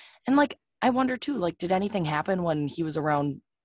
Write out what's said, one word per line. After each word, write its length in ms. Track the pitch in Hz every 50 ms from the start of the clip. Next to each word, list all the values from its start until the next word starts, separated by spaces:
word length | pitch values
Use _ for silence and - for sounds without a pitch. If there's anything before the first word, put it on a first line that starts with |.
| - - - _ -
And, 100 | - 269
like, 220 | 285 294 - - _ _ _ _ -
I 80 | - 247
wonder, 260 | 247 254 262 254 254
too, 220 | 240 - 294 285 226
like, 180 | 175 170 165
did 160 | - 180 175
anything 320 | 185 190 202 202 220 196 165
happen 380 | 151 151 151 156 - 190 185
when 260 | 175 170 156 151 147 139
he 140 | - 165
was 140 | 165 156 147 156
around 420 | 147 151 147 143 143 143 135 - _ _ _ _ _